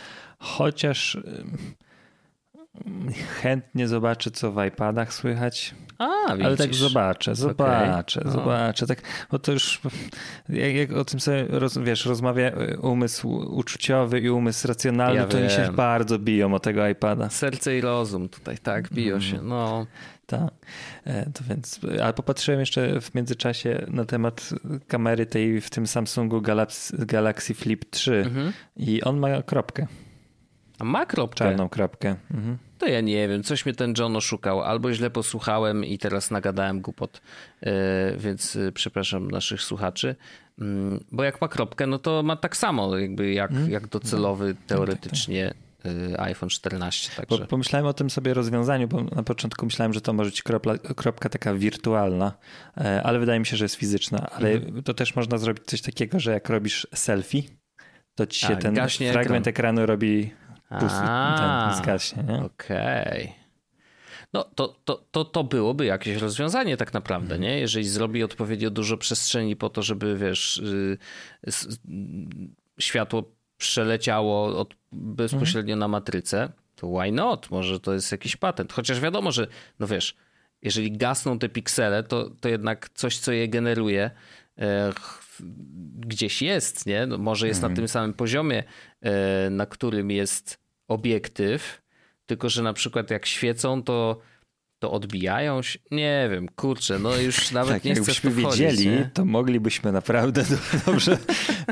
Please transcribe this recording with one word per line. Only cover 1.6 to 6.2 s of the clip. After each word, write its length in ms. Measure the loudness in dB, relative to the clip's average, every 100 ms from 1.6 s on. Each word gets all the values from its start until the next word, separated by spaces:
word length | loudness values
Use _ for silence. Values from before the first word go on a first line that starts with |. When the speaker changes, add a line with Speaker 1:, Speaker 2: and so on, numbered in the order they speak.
| -10 -14 _ _ _ _ _ _ _ -20 -20 -16 -12 -8 -8 -8 -8 -4
Speaker 1:
chętnie 460 | 0 0 -2 -2 0
zobaczę, 440 | 2 2 0 -4
co 200 | -4 -2
w 140 | 0 0
iPadach 480 | 0 0 0 -2
słychać. 600 | -2 -2 0 -2 -2 -8 -10 -20 -6
Speaker 2:
A, 80 | -2 0